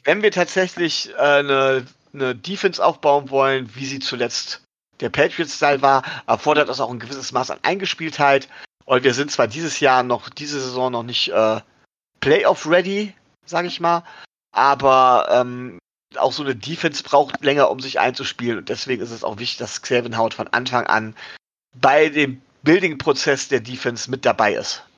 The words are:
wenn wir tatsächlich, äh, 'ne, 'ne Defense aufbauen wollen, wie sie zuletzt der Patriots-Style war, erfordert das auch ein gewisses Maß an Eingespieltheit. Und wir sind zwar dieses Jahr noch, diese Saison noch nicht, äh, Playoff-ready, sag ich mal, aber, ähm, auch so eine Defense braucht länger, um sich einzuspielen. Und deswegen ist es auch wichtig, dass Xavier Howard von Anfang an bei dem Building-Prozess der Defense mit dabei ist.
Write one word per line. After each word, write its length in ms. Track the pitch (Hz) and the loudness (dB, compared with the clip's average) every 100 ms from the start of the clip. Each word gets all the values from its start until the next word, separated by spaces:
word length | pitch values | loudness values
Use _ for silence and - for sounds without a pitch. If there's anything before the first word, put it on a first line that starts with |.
wenn 180 | - 196 | 0 2
wir 80 | 208 | 2
tatsächlich, 840 | 185 175 190 185 - 170 - - - | 0 0 0 -2 -2 -4 -4 -6 0
äh, 240 | 143 143 | 4 4
'ne, 440 | 143 135 135 131 123 _ _ | 2 2 2 0 -4 _ _
'ne 220 | 143 131 | -6 -6
Defense 500 | 127 - 190 196 - | -6 -8 -4 -2 0
aufbauen 460 | 127 160 151 143 135 | 0 2 2 2 0
wollen, 400 | 135 135 135 120 | 0 0 0 -6
wie 120 | 120 135 | -10 -10
sie 120 | 135 | -8
zuletzt 680 | - 123 131 - - - _ _ _ - | -8 -4 -4 -4 -10 -14 _ _ _ -10
der 100 | 120 | -4
Patriots-Style 720 | - 156 - 156 - 147 139 | 0 0 0 -6 -2 0 2
war, 200 | 139 135 - 131 - | 4 2 0 -8 -4
erfordert 420 | 113 147 151 143 | -2 2 2 0
das 120 | 135 | -2
auch 100 | 120 | -6
ein 80 | 123 | -6
gewisses 340 | 113 139 123 | -12 -14 -6
Maß 180 | 127 127 | -6 -4
an 80 | - | -4
Eingespieltheit. 880 | 160 190 185 - 160 - 143 139 - - - _ - | -4 -2 -4 -6 -8 0 4 4 0 -14 -20 _ 0
Und 180 | 127 | 2
wir 100 | 131 | 2
sind 160 | 120 143 | 2 -2
zwar 160 | - 117 | 0 -2
dieses 340 | 135 165 - | -2 -8 0
Jahr 220 | 139 127 | 4 4
noch, 260 | 123 120 - | 2 -2 -6
diese 320 | - 147 147 | -14 -10 -8
Saison 300 | 131 123 127 | -6 -4 -4
noch 120 | 120 | -4
nicht, 280 | 117 117 - | -6 -4 -2
äh, 280 | 90 110 110 - _ _ _ _ _ | 0 0 0 -6 _ _ _ _ _
Playoff-ready, 960 | 135 156 - 175 156 175 180 196 208 - _ _ | 2 4 4 0 2 2 2 -4 -6 -12 _ _
sag 220 | - 170 175 | -8 -6 -4
ich 140 | - | -2
mal, 220 | 170 170 170 - - _ _ | 0 0 -4 -18 -20 _ _
aber, 760 | - 135 139 139 131 127 123 - | 0 2 6 6 8 8 6 4
ähm, 480 | 123 123 123 123 87 _ _ _ - | 2 2 -4 -12 -16 _ _ _ -2
auch 160 | 127 | -2
so 100 | 127 | 0
eine 140 | 143 117 | -4 -6
Defense 480 | 139 165 165 143 | -8 -4 -4 -4
braucht 400 | - 143 143 - | 2 2 2 0
länger, 260 | 135 143 135 | 0 2 2
um 80 | 131 | 0
sich 220 | 131 98 | -4 -2
einzuspielen. 580 | 117 123 131 - 120 107 | -2 -2 -8 -6 -4 -4
Und 100 | - | -6
deswegen 340 | 120 135 120 | -8 -6 -6
ist 80 | 117 | -6
es 120 | 113 | -8
auch 160 | - 107 | -8 -6
wichtig, 200 | 120 - | -8 -8
dass 240 | 117 - | -10 -12
Xavier 340 | - 123 120 113 | -2 -2 -2 -2
Howard 180 | 113 | -2
von 140 | - - | -4 -4
Anfang 380 | 123 127 127 - | -4 -2 -2 0
an 280 | 110 110 107 - - _ _ _ 123 | -2 -2 -12 -20 -20 _ _ _ 0
bei 280 | 131 147 156 | 4 6 4
dem 320 | 147 139 123 _ _ | 2 -2 -4 _ _
Building-Prozess 840 | 147 180 175 139 160 139 - 135 - | 2 4 2 -2 -2 0 0 -2 0
der 120 | 131 | -2
Defense 500 | 110 127 127 117 - | -2 -8 -6 -6 -8
mit 140 | 131 | -2
dabei 300 | 123 104 104 | 0 2 0
ist. 300 | 55 - - - | 0 -6 -10 -16